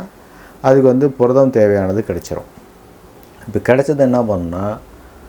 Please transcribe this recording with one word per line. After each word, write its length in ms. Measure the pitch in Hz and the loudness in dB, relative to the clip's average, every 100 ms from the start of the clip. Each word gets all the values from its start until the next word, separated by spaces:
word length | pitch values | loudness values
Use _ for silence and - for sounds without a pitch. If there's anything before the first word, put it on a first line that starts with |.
| 190 - - - - - | -14 -20 -20 -20 -20 -4
அதுக்கு 260 | 135 135 131 | 2 4 4
வந்து 220 | 127 143 | 2 0
புரதம் 400 | - 123 131 135 | 0 0 2 2
தேவையானது 540 | 120 104 101 95 101 107 | 2 2 2 0 -4 -4
கிடைச்சிரும். 420 | 87 - 76 - - - - - - - - - - | -8 -8 -12 -12 -20 -20 -20 -20 -20 -20 -20 -20 -20
இப்ப 160 | - 104 | -10 -4
கிடைச்சது 340 | - 131 139 147 | 0 2 0 0
என்ன 220 | 131 123 | 0 0
பண்ணும்னா 440 | 113 95 85 87 101 113 - - - - | -2 -4 -6 -6 -8 -10 -14 -20 -20 -20